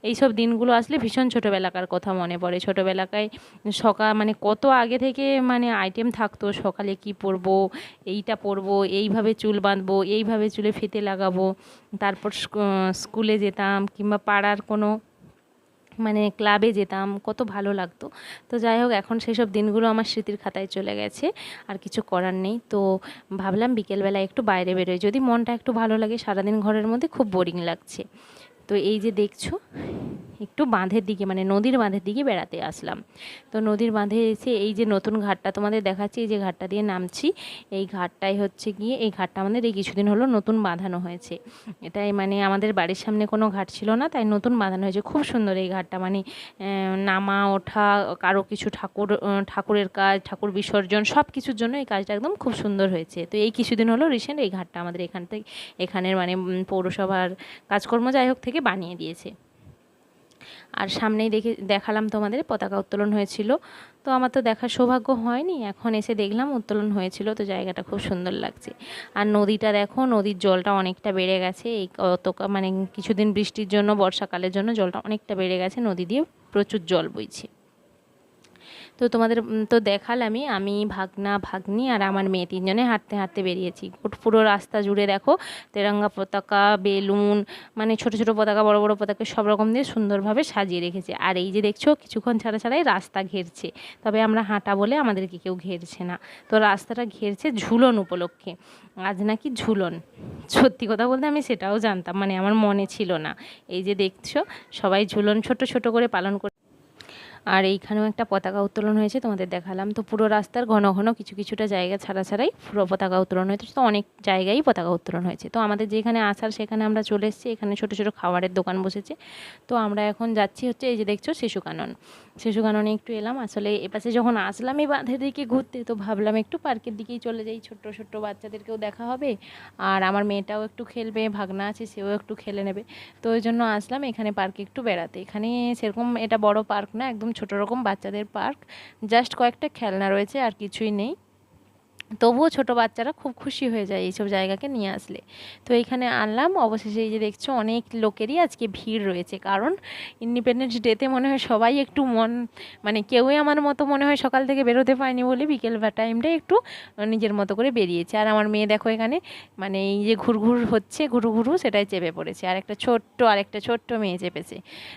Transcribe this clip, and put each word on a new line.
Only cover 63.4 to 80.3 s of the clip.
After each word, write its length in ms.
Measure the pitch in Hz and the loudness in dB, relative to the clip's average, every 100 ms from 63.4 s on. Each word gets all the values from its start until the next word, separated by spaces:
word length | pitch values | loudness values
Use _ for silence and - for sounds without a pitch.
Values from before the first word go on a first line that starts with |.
| 214 302 - - - _ | 0 -2 -2 -20 -20 _
তো 80 | - | -2
আমার 180 | 262 254 | 0 2
তো 120 | 269 | 0
দেখার 280 | 233 220 247 | 0 0 -4
সৌভাগ্য 420 | - 247 254 240 | 2 2 2 2
হয়নি, 520 | 247 226 240 339 330 | -2 0 -2 -2 -4
এখন 320 | 208 196 226 214 | -6 -6 -2 -2
এসে 200 | 208 214 | -2 -2
দেখলাম 400 | 202 214 277 262 | 0 0 -2 -4
উত্তোলন 360 | 208 214 208 | -2 -2 0
হয়েছিল। 420 | 202 185 - 208 | 0 -2 -4 -4
তো 120 | 220 202 | -4 -4
জায়গাটা 380 | 190 190 180 | -4 -4 -6
খুব 160 | 185 202 | -6 -6
সুন্দর 320 | - 180 180 | -4 -4 -2
লাগছে। 400 | - - - - - - - - - | -4 -6 -8 -18 -16 -16 -16 -8 -2
আর 120 | 208 | 2
নদীটা 440 | 208 202 214 220 | 4 4 2 2
দেখো, 340 | 208 202 - 262 | 2 0 0 2
নদীর 320 | 220 202 190 | 2 2 0
জলটা 360 | 202 185 185 | 2 4 4
অনেকটা 380 | 196 185 185 214 | 2 0 -2 -2
বেড়ে 280 | 190 185 190 | 0 2 2
গেছে। 300 | 185 185 233 | 0 -4 -6
এই 180 | 226 185 - | -4 -6 0
কত 320 | 185 180 185 | 0 2 -2
কা-, 180 | - 196 | -4 -2
মানে 380 | 196 190 190 190 | 0 0 -2 -4
কিছুদিন 400 | - 190 202 214 | -8 -2 2 2
বৃষ্টির 340 | 202 202 - 202 | 2 -2 -4 0
জন্য, 260 | 208 208 | 2 4
বর্ষাকালের 580 | 208 190 - 202 180 185 | 4 2 2 -6 -4 -2
জন্য 220 | 190 214 | 0 0
জলটা 280 | 220 185 185 - | 0 0 -2 -6
অনেকটা 300 | 214 - 190 | -8 -4 -4
বেড়ে 220 | 185 180 | 0 0
গেছে, 240 | 185 247 | -2 -2
নদী 240 | 233 180 175 | -2 -2 -2
দিয়ে 180 | 247 320 _ _ | -2 -2 _ _
প্রচুর 340 | 202 202 220 165 | -2 0 -2 0
জল 240 | 180 160 | 0 0
বইছে। 380 | - 107 - - _ _ _ _ _ _ _ _ _ _ _ - - - _ | -8 -10 -12 -18 _ _ _ _ _ _ _ _ _ _ _ -20 -20 -20 _
তো 100 | 240 | 0
তোমাদের, 320 | 233 226 233 | 2 4 2
উম, 260 | 226 220 214 | 0 -2 4
তো 140 | 233 | 4
দেখালামই, 640 | 208 202 - 240 226 | 4 0 0 -2 0